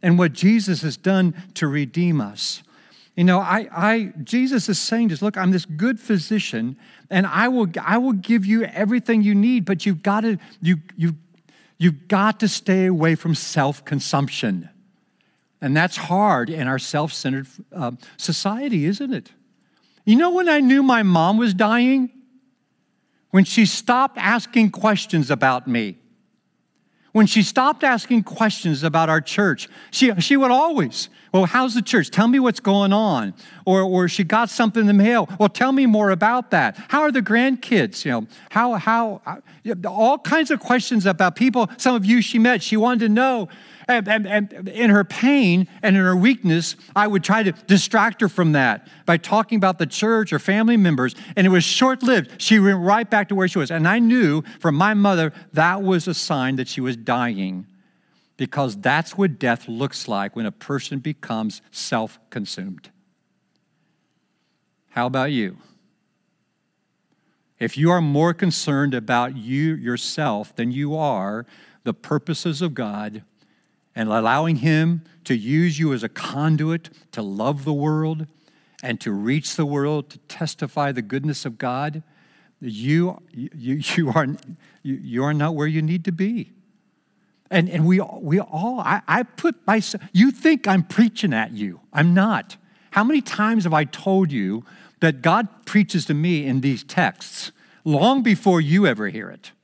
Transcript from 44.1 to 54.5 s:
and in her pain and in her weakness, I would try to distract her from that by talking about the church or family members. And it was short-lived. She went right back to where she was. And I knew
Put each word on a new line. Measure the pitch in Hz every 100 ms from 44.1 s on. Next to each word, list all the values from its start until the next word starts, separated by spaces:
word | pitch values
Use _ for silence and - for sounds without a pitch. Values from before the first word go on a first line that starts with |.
| 220 196
and | 208 208 - 190
in | 220 233
her | 208
pain | 196 - 240 285 208 175 185 -
and | 214 190
in |
her | 185
weakness, | 180 208 262 180 160 165 - -
I | - 208
would | 202
try | 151 214
to | 202
distract | 165 - 190 - 226 220 -
her | 202
from | - 165
that | 147 127 104 - -
by | - 170
talking | - 208 220 226
about | 190 170
the | 156
church | - 214 226 214
or | 156
family | - 202 220 233
members. | 185 139 127 - -
And | -
it | 190
was | 185
short-lived. | 156 - 262 254 254 240 143 -
She | - 220
went | 196 196
right | 175 214 233
back | 214 190
to |
where | 196 185
she | 185
was. | 135
And | 165 160
I | 220
knew | 233 247 185 151 -